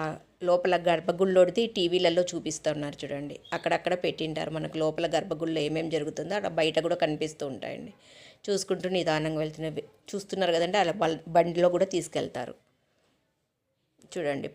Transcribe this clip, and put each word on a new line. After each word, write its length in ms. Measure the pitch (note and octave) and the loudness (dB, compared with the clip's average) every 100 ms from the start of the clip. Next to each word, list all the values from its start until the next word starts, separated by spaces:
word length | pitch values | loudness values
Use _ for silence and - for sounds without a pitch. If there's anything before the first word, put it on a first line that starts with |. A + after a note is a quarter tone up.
| D#3 - _ _ F3 | -2 -6 _ _ 2
లోపల 260 | F3 F#3 F3 F3 | 4 4 2 4
గర్భగుడిలోది 760 | E3 E3+ E3+ F#3+ F#3 F3+ F3+ A#3 A3 | 2 2 2 4 6 6 4 0 0
టీవీలలో 460 | E3+ F3+ F#3+ E3+ F3+ | 2 4 4 4 2
చూపిస్తున్నారు 680 | E3+ D#3+ - D#3 D3+ D3 C#3+ | -2 -6 -4 -2 -2 -4 -8
చూడండి, 340 | C#3+ C#3+ C#3+ - - E3+ | -8 -8 -8 -12 -10 -6
అక్కడక్కడ 380 | E3 E3 E3+ F3+ | 0 0 0 0
పెట్టింటారు. 460 | F3 - D#3+ D#3 D#3+ D#3 | -2 -2 -4 -4 -6 -6
మనకు 200 | D#3 D#3+ | -4 -2
లోపల 240 | D#3 D#3 E3+ | -2 0 0
గర్భగుడిలో 460 | D#3+ D3+ D#3 E3 D#3+ D3+ | 0 -2 -4 -2 -2 -2
ఏమేం 180 | D#3+ E3 | -2 -2
జరుగుతుందో 400 | D#3 D3+ D#3 D#3 G3+ | -2 -4 -6 -4 -4
అక్కడ 140 | G3 E3 | -2 0
బయట 160 | D#3+ D#3+ | 2 2
కూడా 120 | E3 F3 | 0 2
కనిపిస్తూ 420 | D#3+ D3+ D#3 D#3 C#3+ | 0 0 -4 -4 -8
ఉంటాయండి. 400 | A#2+ - C3 - - - - - _ - | -6 -8 -10 -12 -18 -20 -20 -20 _ -4
చూసుకుంటూ 420 | G3 F#3+ F#3 F3+ F#3 | -2 -2 -4 -2 0
నిదానంగా 440 | E3 D#3 D#3 D#3 | 2 0 0 -2
వెళ్తున్న, 280 | D#3 D#3 D#3+ D3+ - _ - | -4 -6 -8 -6 -10 _ -10
చూస్తున్నారు 420 | G3+ G3 F#3+ F3+ E3 | -10 -6 -2 2 2
కదండి, 220 | E3+ G3+ | 2 2
అలా 120 | E3+ D#3 | 2 2
బల్-, 160 | D#3+ D#3+ - E3+ | 0 -2 2 2
బండిలో 320 | F3 E3+ F3 | 4 4 4
కూడా 120 | F3 F#3+ | 4 2
తీసుకెళ్తారు. 600 | F3+ D#3 D3+ - - A#2+ - _ _ _ _ _ _ _ _ _ _ _ _ _ _ - | 0 -4 -4 -4 -6 -10 -12 _ _ _ _ _ _ _ _ _ _ _ _ _ _ -12
చూడండి, 380 | F#3+ D3 C#3 - | -6 -4 -2 -2